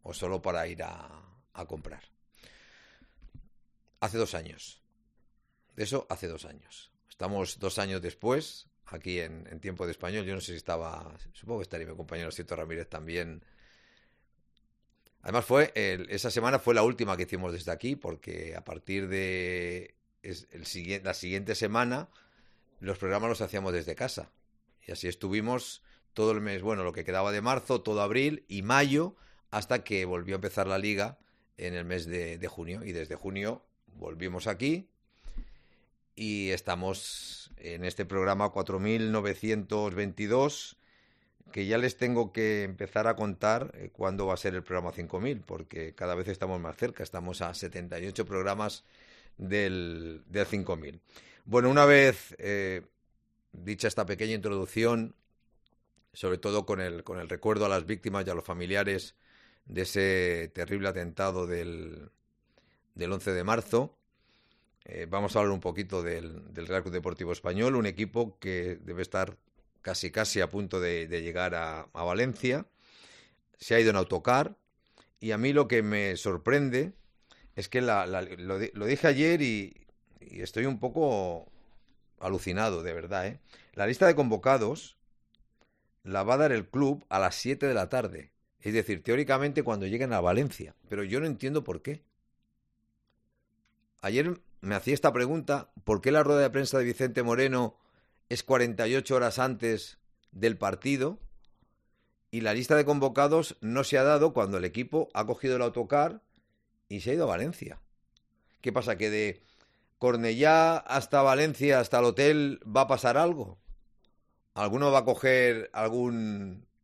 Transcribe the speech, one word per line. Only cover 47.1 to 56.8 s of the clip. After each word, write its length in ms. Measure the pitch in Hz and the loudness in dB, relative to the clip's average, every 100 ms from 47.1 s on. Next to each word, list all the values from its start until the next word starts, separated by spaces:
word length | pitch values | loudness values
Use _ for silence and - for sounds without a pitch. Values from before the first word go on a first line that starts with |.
| 90 90 90 | -8 -8 -6
a 140 | 87 90 | -6 -6
setenta 440 | 90 90 87 87 | -10 -10 -10 -8
y 60 | 95 | -8
ocho 220 | 92 104 | -6 -4
programas 560 | 98 95 101 107 - - _ - - - - | -2 -2 -2 -4 -6 -16 _ -20 -20 -20 -12
del, 800 | 92 104 98 92 87 82 82 80 - | -2 0 0 -2 -6 -8 -10 -12 -6
del 180 | 98 98 | -2 0
cinco 300 | 101 92 82 | -2 -2 -4
mil. 260 | 73 82 _ - - - | -6 -16 _ -20 -20 -20
Bueno, 280 | - 120 123 | 2 4 6
una 140 | 143 143 | 8 10
vez, 500 | 143 135 - - - | 10 10 6 -4 -10
eh, 460 | 101 101 95 92 - _ _ _ _ _ _ | -4 -2 -2 -4 -8 _ _ _ _ _ _
dicha 360 | - 87 101 110 | -14 -10 -4 -2
esta 180 | 113 95 | -2 -4
pequeña 300 | 101 110 110 | -4 -4 -4
introducción, 800 | 104 98 90 113 113 117 113 - _ _ _ _ _ _ _ _ _ - | -2 -4 -4 0 2 2 -2 -10 _ _ _ _ _ _ _ _ _ -6
sobre 220 | 95 90 | -4 -2
todo 300 | 104 104 - | 0 -2 0
con 120 | |
el, 240 | 95 | -2